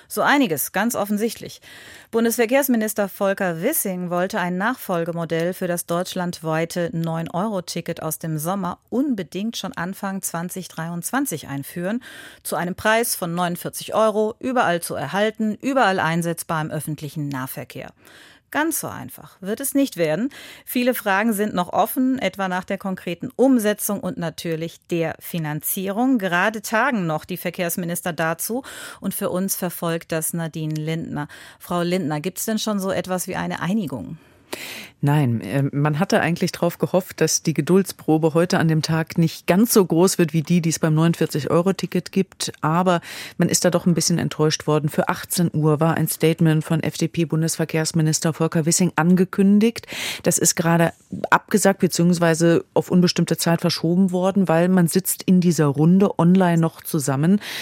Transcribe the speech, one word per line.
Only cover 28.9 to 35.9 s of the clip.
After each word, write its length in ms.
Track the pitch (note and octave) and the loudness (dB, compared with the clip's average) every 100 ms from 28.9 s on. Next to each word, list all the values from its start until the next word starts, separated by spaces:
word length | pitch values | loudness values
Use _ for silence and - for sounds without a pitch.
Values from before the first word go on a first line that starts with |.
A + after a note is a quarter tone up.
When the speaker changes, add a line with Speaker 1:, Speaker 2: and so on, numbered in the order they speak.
| - | -8
Speaker 1:
und 140 | F#3+ | -8
für 160 | - G3 | -4 -4
uns 260 | F3+ F#3+ - | -2 -2 -4
verfolgt 560 | F3 - E3+ E3 - | -6 -4 -4 -4 -4
das 220 | D#3+ D#3+ | -4 -4
Nadine 400 | E3+ E3 E3 D#3 | -4 -6 -6 -4
Lindner. 540 | D#3 D#3 D#3+ - D3 D3 - - - | -4 -4 -6 -6 -8 -10 -14 -20 -20
Frau 220 | - F3 | -6 -2
Lindner, 400 | E3+ F#3 D3+ D3+ | 0 0 -2 -4
gibt's 240 | F3 - | -4 -6
denn 140 | - G#3+ | -4 -2
schon 200 | A3 G3+ | -2 -2
so 120 | F#3+ | -2
etwas 360 | - F3+ F#3 F#3 | -4 -2 -4 -4
wie 100 | - | -6
eine 260 | F3 F3 | -4 -4
Einigung? 560 | E3 A3 D#3 B2+ - D#3+ _ _ _ - - - - _ | -2 -2 -2 -8 -10 -14 _ _ _ -14 -12 -14 -18 _
Speaker 2:
Nein, 400 | C#3+ D3+ C3 A#2 | 2 2 2 0
äh, 220 | F#2+ C#3 C#3 | -2 -2 -2
man 260 | C#3+ D3+ | 0 0